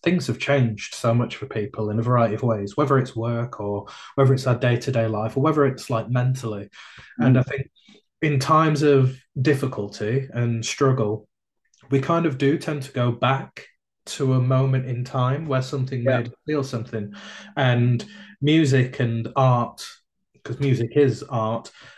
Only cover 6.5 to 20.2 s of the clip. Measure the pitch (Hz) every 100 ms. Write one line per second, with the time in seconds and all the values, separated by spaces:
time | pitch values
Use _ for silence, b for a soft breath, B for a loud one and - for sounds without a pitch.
6.5 | 104 - B B B B - 131 127 -
7.5 | 135 - b b b _ _ 156 139 -
8.5 | 156 160 147 147 139 131 - _ - 131
9.5 | 139 127 107 101 - 107 131 131 120 120
10.5 | 117 107 - 135 127 107 107 - _ _
11.5 | _ _ _ - 139 131 170 170 131 139
12.5 | 160 - 147 131 123 120 117 123 135 -
13.5 | - - _ _ _ - - 135 131 123
14.5 | 131 135 131 127 120 127 131 127 143 160
15.5 | 131 131 139 131 127 120 127 120 - -
16.5 | 151 131 117 117 113 101 B B B B
17.5 | - 131 120 120 120 B B B B 143
18.5 | 160 147 131 127 - 117 117 113 - 131
19.5 | 120 117 - - - _ _